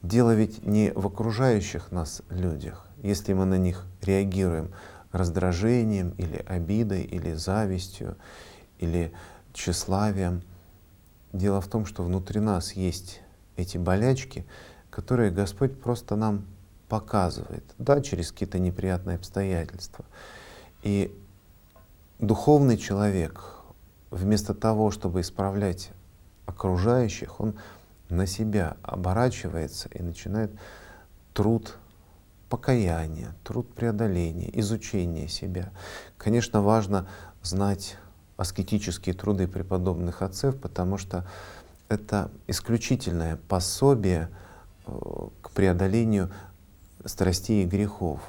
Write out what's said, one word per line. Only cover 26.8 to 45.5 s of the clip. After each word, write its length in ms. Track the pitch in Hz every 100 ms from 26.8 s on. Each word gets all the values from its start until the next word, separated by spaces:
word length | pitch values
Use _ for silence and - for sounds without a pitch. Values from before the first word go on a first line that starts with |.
| 98 123 117 - - -
он 160 | 110 104 - - - - -
на 180 | 85 95
себя 500 | 95 110 104 82 -
оборачивается 1040 | - - 90 95 127 - 90 85 76 - -
и 140 | -
начинает 480 | 87 85 90 104 107 92 - - - - - - -
труд 440 | - 104 117 - - - - - - - - -
покаяния, 800 | - - 127 95 82 80 80 110 -
труд 300 | - 110 123
преодоления, 720 | - 117 104 113 87 85 82 85 -
изучения 680 | 104 110 - 104 87 82 73
себя. 440 | - 95 92 92 - - - - -
Конечно, 420 | - 117 113 110
важно 460 | 101 110 98 101 92 - - -
знать 560 | - 95 101 98 - - - - - -
аскетические 760 | 92 - 92 107 95 87 - 92
труды 320 | - 101 92
преподобных 760 | 92 95 95 92 87 87 -
отцев, 380 | 95 - 139 135
потому 400 | - - 90 98
что 260 | 95 90 90 - - - - - -
это 400 | 107 - 104 - - -
исключительное 920 | 95 - 113 - 127 - 85 82 80 -
пособие, 840 | 95 90 - 131 107 98 87 82 - - - - - -
э, 60 | - - 50 50 -
к 80 |
преодолению 800 | -